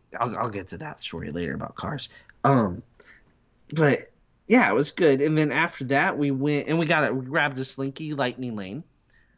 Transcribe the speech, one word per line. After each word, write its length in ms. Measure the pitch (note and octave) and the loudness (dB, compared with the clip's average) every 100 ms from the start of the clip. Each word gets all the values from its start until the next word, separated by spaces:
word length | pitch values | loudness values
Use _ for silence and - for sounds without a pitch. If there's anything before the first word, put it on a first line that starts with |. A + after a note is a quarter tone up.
| _ F2+ | _ -4
I'll, 160 | A#2+ F#2+ | -4 -2
I'll 120 | A#2 | -4
get 200 | G2+ E2 | -6 -10
to 100 | F2 | -12
that 200 | D3+ - | -12 -12
story 320 | - G#2+ F2+ | -12 -10 -8
later 220 | D#2+ E2 | -6 -6
about 220 | - - - | -6 -8 -8
cars. 340 | - D3 - - _ - | -8 -8 -10 -16 _ -2
Um, 380 | C3+ C3+ G#2 F2+ - _ - - _ _ _ _ - | 2 4 2 -4 -14 _ -20 -20 _ _ _ _ -10
but 380 | D3+ D3 B2+ - _ _ _ - | 2 4 2 -2 _ _ _ 4
yeah, 200 | A#3+ C#3+ | 4 6
it 40 | |
was 180 | G#2+ D3 | 4 0
good. 300 | - E3 C3+ | 4 4 4
And 160 | D3+ D#3 | 4 2
then 140 | D3+ | 2
after 320 | C3 E3+ - B2+ | 2 0 -2 0
that, 320 | C#3 F3+ C#3+ | 2 2 0
we 140 | C#3+ | 0
went 380 | C3+ C#3+ C#3+ - | 0 0 0 0
and 100 | D#3+ | 0
we 60 | D#3 | 2
got 160 | D#3+ | 2
it. 120 | B2+ C3 | 2 -2
We 100 | B2+ | -2
grabbed 340 | D#3 C#3+ C3 | 0 0 -2
a 60 | C3 | -8
Slinky 480 | - C3+ C3 D#3 | -6 -6 -6 -8
Lightning 420 | C#3+ B2+ B2 B2 G#2+ | -2 -2 -2 -8 -8
Lane. 280 | F#2+ A#2+ - _ _ _ _ | -8 -10 -14 _ _ _ _